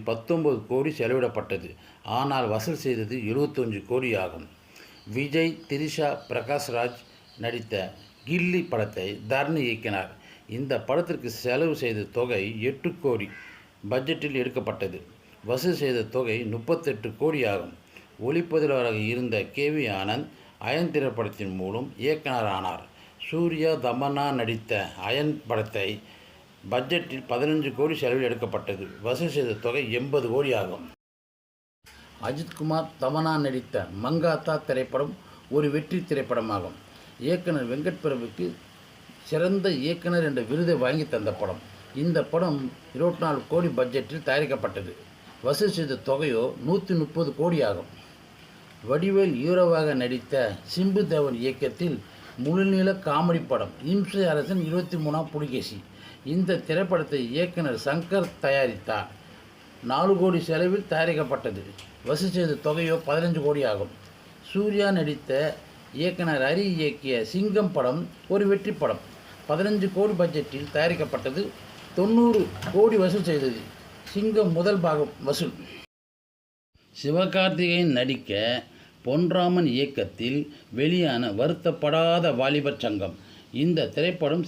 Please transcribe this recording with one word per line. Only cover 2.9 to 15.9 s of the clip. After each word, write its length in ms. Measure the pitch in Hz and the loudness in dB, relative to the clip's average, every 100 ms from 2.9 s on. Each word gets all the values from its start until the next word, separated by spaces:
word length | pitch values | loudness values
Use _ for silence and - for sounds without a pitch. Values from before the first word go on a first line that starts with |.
| 117 107 127 | -2 -2 -4
எழுபத்தஞ்சு 640 | 107 113 147 - 117 101 92 | -2 0 0 0 -2 -4 -2
கோடி 260 | 123 127 | -2 0
ஆகும். 320 | 101 90 85 80 - - - - - - | 0 -2 -8 -14 -20 -20 -20 -20 -20 -8
விஜய், 440 | 113 143 160 165 160 - | -4 0 2 2 -2 -6
திரிஷா, 420 | 139 151 156 147 - - | -4 -4 0 0 -2 -4
பிரகாஷ்ராஜ் 720 | 120 117 143 139 117 120 - - - - - | -6 -2 -4 -2 -2 -2 -6 -20 -20 -20 -8
நடித்த 360 | 117 117 110 101 92 - - - | -6 -6 -4 -4 -4 -10 -20 -14
கில்லி 360 | 120 175 175 180 | -2 0 2 0
படத்தை 420 | - 117 104 - 95 104 107 | 0 -2 -2 -4 -6 -6 -2
தரணி 320 | 131 147 160 | 0 2 0
இயக்கினார். 480 | 123 113 113 98 95 - - - - | 0 -2 -2 -4 -4 -12 -20 -20 -10
இந்த 240 | 117 135 120 | -6 -2 -2
படத்திற்கு 480 | - 147 170 147 120 | 0 0 0 -4 -6
செலவு 440 | 113 123 127 165 147 | -4 -2 2 2 0
செய்த 240 | 123 107 98 | -2 -2 -4
தொகை 280 | 120 123 107 101 113 | -2 0 0 -2 -2
எட்டு 280 | 117 135 - - | -4 -2 -6 -2
கோடி 240 | 139 113 101 - - - - - 101 | -2 0 -4 -10 -18 -20 -20 -12 -4
பட்ஜெட்டில் 460 | 127 135 156 147 131 | -2 -2 -4 -2 -2
எடுக்கப்பட்டது. 580 | 123 123 98 - 98 87 - - - - | -2 -2 -4 -4 -6 -8 -16 -20 -20 -14
வசூல் 340 | 104 127 175 156 | -4 0 0 0
செய்த 220 | 139 | 0